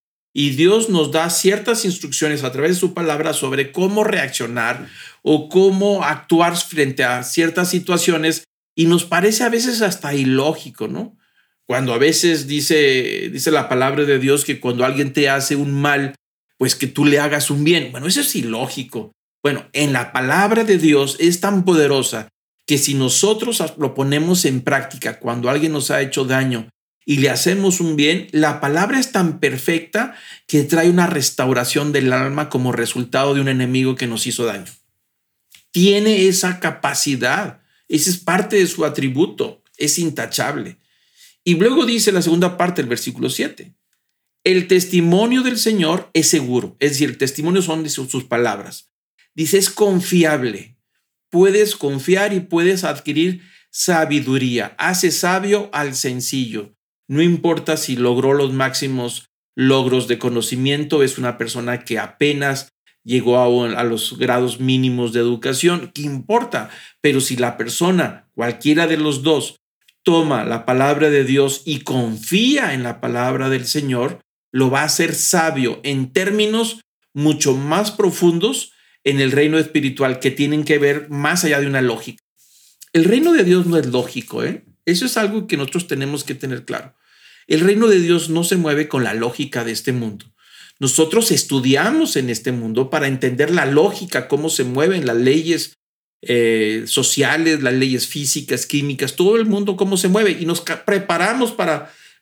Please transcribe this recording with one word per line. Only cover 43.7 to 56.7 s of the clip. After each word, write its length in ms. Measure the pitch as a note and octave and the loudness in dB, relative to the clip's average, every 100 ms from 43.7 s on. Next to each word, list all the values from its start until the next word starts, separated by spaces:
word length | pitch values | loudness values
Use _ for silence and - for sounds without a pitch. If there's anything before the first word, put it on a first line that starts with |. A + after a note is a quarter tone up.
| _ _ _ _ _ _ _ F3+ | _ _ _ _ _ _ _ 2
"El 220 | F#3 F3+ | 2 4
testimonio 760 | F3+ F3 F3+ E3+ F#3 A#3 B3+ | 2 4 2 4 4 4 2
del 160 | B3+ A3+ | 0 0
Señor 520 | A3+ G#3 D#3 F3+ - | 0 2 0 -2 -2
es 140 | D#3+ D#3 | 0 2
seguro", 500 | D#3+ B2 B2 G2+ - | 0 0 -2 -2 -2
es 120 | C#3+ | -2
decir, 180 | C#3 C#3 | 0 -2
el 80 | A#2+ | -2
testimonio 440 | C3 - E3 F#3 | -4 -2 0 0
son 220 | E3 D#3+ | 0 -4
de 60 | D3+ | -4
su, 160 | C#3 C3 | -6 -6
sus 180 | C3 | -6
palabras. 680 | - A#2 A#2 G2+ F#2 - _ _ _ _ _ D3+ | -4 -2 -2 -4 -10 -18 _ _ _ _ _ -6
Dice, 220 | D#3+ G3 | 0 2
"Es 120 | F#3 | 2
confiable, 1080 | - G3+ F3+ - F3+ D#3 D3 B2 G2 - _ _ _ _ _ _ | 2 2 2 2 4 4 2 -2 -6 -14 _ _ _ _ _ _
puedes 460 | F3 G3 G3+ G#3 - | 4 4 4 2 0
confiar 580 | C#3+ C3+ F3 F#3+ G#3 | -4 -4 0 2 2
y 80 | F#3+ | -2
puedes 420 | F3+ E3+ F3+ F#3 | -2 0 2 0
adquirir 580 | D#3+ D3 D3+ D3 F3+ F3+ - _ _ | -4 -6 -4 0 0 -2 -10 _ _
sabiduría, 1040 | - - E3 D3+ D3 B2+ C3 B2+ A#2+ G#2 - | -6 0 0 2 0 0 -2 0 -2 -4 -4
hace 340 | E3+ F#3 F3+ | -2 0 0
sabio 580 | D3 F3+ F#3 G3+ G3+ G3+ | 0 0 0 0 0 -2
al 220 | D3 C#3+ B2+ | -6 -4 -4
sencillo". 800 | C3+ B2 - C#3 A#2+ A2 G2+ | -4 -4 -4 -4 -4 -8 -12